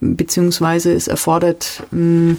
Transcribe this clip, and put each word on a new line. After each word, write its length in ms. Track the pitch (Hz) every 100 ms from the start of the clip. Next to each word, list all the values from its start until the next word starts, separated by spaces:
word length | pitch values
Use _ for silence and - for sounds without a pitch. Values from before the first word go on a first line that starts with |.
beziehungsweise 880 | - 170 165 - 175 - 165 170 170
es 160 | 170 -
erfordert, 760 | - - 165 175 170 - - -
mm, 420 | 170 170 170 165